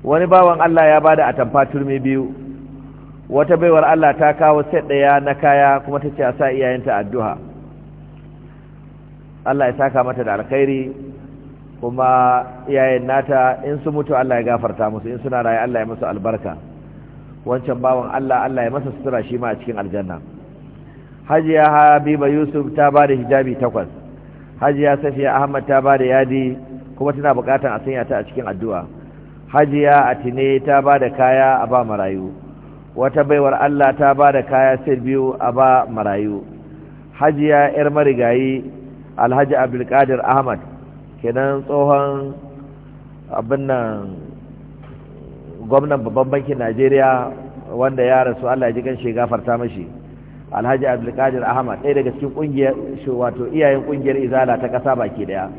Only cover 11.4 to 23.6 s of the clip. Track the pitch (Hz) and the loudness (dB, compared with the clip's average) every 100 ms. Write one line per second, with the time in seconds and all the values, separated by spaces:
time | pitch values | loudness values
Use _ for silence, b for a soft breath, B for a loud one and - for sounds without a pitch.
11.4 | - - - - 120 127 127 127 127 123 | -20 -20 -20 -10 -8 0 2 4 4 2
12.4 | 123 - - 139 131 127 123 135 131 135 | -2 -14 -2 2 2 2 0 -2 2 2
13.4 | 127 123 139 147 156 147 147 135 131 123 | 2 0 -6 -6 -4 -4 -2 -2 0 0
14.4 | 117 120 110 101 107 107 107 123 131 123 | 0 -2 -2 -4 -4 -4 -10 -10 -4 -2
15.4 | 117 113 120 120 110 110 107 101 95 110 | 0 -2 -2 -4 -6 -6 -6 -4 -4 -6
16.4 | 101 78 - - B B B B B B | -8 -12 -18 -20 B B B B B B
17.4 | - 127 127 123 127 127 117 135 135 127 | -6 -4 -4 -2 0 0 -2 -6 -2 -2
18.4 | 131 131 117 139 135 120 135 120 107 120 | 0 -2 -4 -4 -8 -8 -6 -4 -4 -6
19.4 | 120 104 120 107 98 101 92 80 - - | -6 -6 -8 -8 -6 -8 -8 -12 -16 -20
20.4 | - - - - B B B B - 156 | -20 -20 -20 -20 B B B B 0 0
21.4 | 160 156 151 151 147 147 147 151 143 147 | 2 4 6 6 6 6 2 0 0 0
22.4 | 147 151 135 - 143 143 143 131 120 135 | -2 -4 -4 2 4 4 4 2 2 0
23.4 | 131 123 | 0 -2